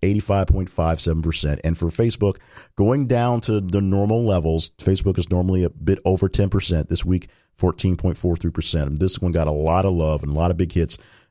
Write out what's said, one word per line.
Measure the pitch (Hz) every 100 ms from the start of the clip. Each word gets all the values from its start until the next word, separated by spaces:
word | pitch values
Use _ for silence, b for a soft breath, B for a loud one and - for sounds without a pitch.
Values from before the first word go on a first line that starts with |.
eighty-five | 95 104 - 98 92
point | 95 90
five | - 82 80
seven | 82 80
percent. | 80 - 73 73
And | 82 82
for | 85
Facebook, | - 117 - 101 - B B B -
going | 104 139 127
down | 120 123 120
to | - 107
the | 92 98
normal | 98 98 104 113
levels, | 113 92 80 82 - -
Facebook | 98 95 98 90
is | 85
normally | 90 92 92
a | 85
bit | - 78 98
over | - 95 95
ten | - 98
percent. | 92 - 80 76
This | 82
week, | 87 92 - b b -
fourteen | 90 - 95 85
point | 92 80
four | 90 82
three | 85
percent. | 85 - 80 71
And | 73
this | 92 -
one | 90
got | 82 76
a |
lot | 76 80 90 98
of |
love | 87 78 73
and | 71
a | 76
lot | 87
of | 85
big | 87
hits | 90 78 - b b b